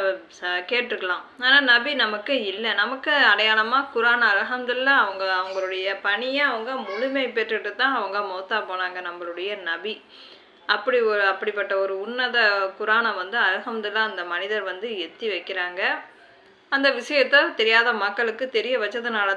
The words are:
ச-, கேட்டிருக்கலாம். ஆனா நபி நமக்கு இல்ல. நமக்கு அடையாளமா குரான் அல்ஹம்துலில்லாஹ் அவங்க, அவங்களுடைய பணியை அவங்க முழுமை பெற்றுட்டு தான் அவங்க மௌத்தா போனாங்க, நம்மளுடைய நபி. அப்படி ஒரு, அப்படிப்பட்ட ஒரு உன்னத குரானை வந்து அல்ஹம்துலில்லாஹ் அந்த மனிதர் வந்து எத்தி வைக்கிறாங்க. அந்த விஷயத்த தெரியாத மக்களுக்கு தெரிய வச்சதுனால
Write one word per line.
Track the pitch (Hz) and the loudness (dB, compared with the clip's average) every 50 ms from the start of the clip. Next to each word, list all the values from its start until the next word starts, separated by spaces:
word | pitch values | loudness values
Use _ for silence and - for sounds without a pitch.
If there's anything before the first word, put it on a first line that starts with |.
| 196 190 190 180 - - - | 2 0 0 -2 -6 -16 -14
ச-, | - 180 180 180 180 180 - | -8 -4 -4 -4 -4 -2 -2
கேட்டிருக்கலாம். | 247 240 240 233 220 190 190 185 180 170 - - - - 247 | 0 0 0 -2 -4 -4 -4 -4 -4 -6 -8 -12 -10 -2 2
ஆனா | 254 269 285 277 254 | 4 4 6 6 6
நபி | 240 240 240 294 294 254 | 4 4 4 2 0 0
நமக்கு | 233 214 208 208 208 - 277 254 220 196 | 0 0 0 -2 -2 -2 -2 -2 -2 -2
இல்ல. | 190 202 226 226 208 202 | -4 -4 -2 -2 0 0
நமக்கு | 208 226 262 262 - 311 294 285 254 226 | 0 0 -2 -4 -2 0 2 4 6 6
அடையாளமா | 202 202 214 220 220 220 220 226 247 269 277 269 - | 6 6 4 4 4 4 2 2 2 0 0 0 0
குரான் | 233 226 240 240 233 240 220 | 2 4 4 4 4 4 4
அல்ஹம்துலில்லாஹ் | 202 196 220 226 254 247 247 240 247 254 262 269 277 262 | 4 2 0 -2 -4 -4 -4 -4 -2 0 2 4 4 4
அவங்க, | 220 196 190 190 190 190 185 185 | 4 2 0 -2 -2 0 0 0
அவங்களுடைய | 185 190 190 190 190 185 190 190 190 196 196 196 - | -2 -2 -4 -4 -4 -2 -2 -2 -2 -4 -4 -2 0
பணியை | 202 202 214 247 262 269 285 294 277 | 0 0 0 0 -2 0 0 0 0
அவங்க | 240 220 220 247 262 254 226 | 0 -2 -4 -6 -6 -6 -6
முழுமை | 196 196 214 254 269 269 277 262 233 214 | -6 -4 -4 -2 -2 0 -2 -2 -2 -2
பெற்றுட்டு | 233 220 214 220 208 202 208 202 - | -2 -2 0 -2 -4 -4 -4 -2 0
தான் | 247 269 269 240 | 0 0 0 0
அவங்க | 208 190 190 208 208 196 | -2 -2 -2 -4 -4 -4
மௌத்தா | 185 185 190 190 233 214 196 196 | -6 -8 -6 -4 -4 -4 -2 -4
போனாங்க, | 185 185 185 180 180 180 180 175 | -4 -4 -4 -4 -6 -6 -8 -8
நம்மளுடைய | 175 175 175 170 170 175 180 202 208 196 185 170 | -8 -8 -8 -8 -8 -6 -6 -6 -6 -6 -4 -4
நபி. | 165 170 180 214 214 - - - - - - - - - - - _ - - - | -4 -4 -4 -6 -8 -8 -12 -20 -20 -20 -20 -20 -20 -20 -20 -20 _ -8 -2 -2
அப்படி | 208 208 - 262 247 240 226 220 | -2 0 0 2 2 4 4 4
ஒரு, | 208 208 202 196 | 4 4 4 2
அப்படிப்பட்ட | 190 - 220 214 202 208 196 190 202 196 | 2 0 -2 -4 -2 -2 -2 0 0 0
ஒரு | 196 190 196 190 202 | 0 0 -2 -4 -6
உன்னத | 220 240 247 254 240 233 240 226 208 202 196 196 190 190 - | -6 -4 -4 -2 0 2 2 4 4 4 2 0 -2 -4 -4
குரானை | 214 214 214 226 233 226 208 190 | 0 2 2 4 2 2 -2 -4
வந்து | 180 190 214 240 220 190 | -4 -2 0 0 2 2
அல்ஹம்துலில்லாஹ் | 185 208 208 254 226 226 202 208 202 220 220 214 | 0 0 -2 -4 -6 -4 -4 -2 0 0 0 0
அந்த | 196 185 175 175 | -2 -6 -6 -4
மனிதர் | 170 175 190 202 214 214 196 190 | -4 -4 -2 -2 -2 -2 -2 -4
வந்து | 180 185 208 240 226 190 165 165 | -6 -6 -6 -6 -6 -6 -8 -8
எத்தி | - - 233 214 196 | -8 -6 -4 -4 -4
வைக்கிறாங்க. | 175 170 - 190 185 180 180 180 180 208 254 294 302 - - - - - - - - - - _ _ _ _ 285 | -4 -6 -6 -6 -4 -4 -4 -4 -2 -2 -2 -2 -4 -8 -14 -20 -20 -20 -20 -20 -20 -20 -20 _ _ _ _ 0
அந்த | 269 277 277 254 240 | 2 4 2 2 0
விஷயத்த | 233 - 294 285 254 240 269 285 320 339 - - | -2 0 2 2 4 6 4 4 4 2 0 0
தெரியாத | 220 220 226 233 - 247 226 214 196 | 2 4 4 4 4 4 2 0 -2
மக்களுக்கு | 202 196 - 240 226 220 220 262 254 - | -2 -2 -2 -2 -2 -2 -4 -6 -2 -2
தெரிய | 220 202 240 254 240 214 | -2 0 0 0 -2 -2
வச்சதுனால | 202 202 240 233 240 226 214 202 196 196 | -2 -4 -4 -4 -2 0 0 0 0 0